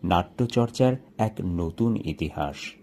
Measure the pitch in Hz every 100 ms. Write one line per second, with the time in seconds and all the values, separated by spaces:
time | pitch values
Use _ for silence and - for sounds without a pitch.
0 | 90 87 90 - 120 120 117 - 127 127
1 | - - 110 107 90 85 82 85 117 110
2 | - 76 78 - 73 69 - -